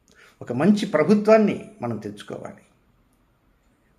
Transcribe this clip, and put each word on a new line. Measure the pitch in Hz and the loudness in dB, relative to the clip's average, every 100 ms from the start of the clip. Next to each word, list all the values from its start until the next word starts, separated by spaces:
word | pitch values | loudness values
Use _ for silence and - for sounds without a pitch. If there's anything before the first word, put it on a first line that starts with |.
| _ _ - - | _ _ -20 -18
ఒక | - | -8
మంచి | 120 170 208 - | 0 2 2 0
ప్రభుత్వాన్ని | 151 151 208 208 220 202 120 - - | 0 2 2 4 4 4 -2 -10 -10
మనం | 120 113 | -8 -8
తెచ్చుకోవాలి. | 104 101 - - - - _ _ _ _ _ _ _ _ _ _ _ _ _ | -10 -14 -14 -14 -14 -18 _ _ _ _ _ _ _ _ _ _ _ _ _